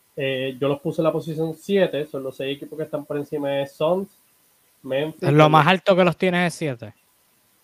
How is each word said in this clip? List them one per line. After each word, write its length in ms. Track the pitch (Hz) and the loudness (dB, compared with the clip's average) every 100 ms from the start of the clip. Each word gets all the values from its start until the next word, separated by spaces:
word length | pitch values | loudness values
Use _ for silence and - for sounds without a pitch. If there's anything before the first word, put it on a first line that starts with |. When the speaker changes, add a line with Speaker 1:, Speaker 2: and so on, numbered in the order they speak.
| _ - | _ -8
Speaker 1:
eh, 400 | 135 131 135 127 | -4 -4 -6 -2
yo 80 | 139 | -2
los 120 | 143 | -2
puse 220 | 165 160 | -4 0
en 40 | 160 | 0
la 60 | |
posición 440 | 160 151 156 160 160 | 0 -6 -6 -6 -6
siete, 500 | - 196 170 139 151 | -2 0 2 -2 -6
son 180 | 139 | -8
los 120 | 131 - | -10 -8
seis 220 | 135 143 | -8 -8
equipos 200 | 151 151 | -10 -10
que 60 | |
están 220 | 151 147 143 | -8 -8 -6
por 120 | 147 | -8
encima 320 | 143 151 143 | -6 -6 -4
de 180 | 139 139 | -4 -6
Suns, 420 | - 156 185 202 _ _ _ _ _ _ _ | -2 0 0 -4 _ _ _ _ _ _ _
Memphis. 460 | 131 131 156 - 175 | -6 -4 -4 -2 2
Speaker 2:
¿Lo 180 | 151 151 | 6 8
más 180 | 156 151 | 8 6
alto 280 | 185 - 180 | 2 2 4
que 80 | |
los 140 | 180 - | 4 2
tienes 360 | 185 175 175 | 0 0 -2
es 40 | - | -2
siete? 360 | 156 117 107 - _ _ _ _ _ _ | -6 -8 -14 -18 _ _ _ _ _ _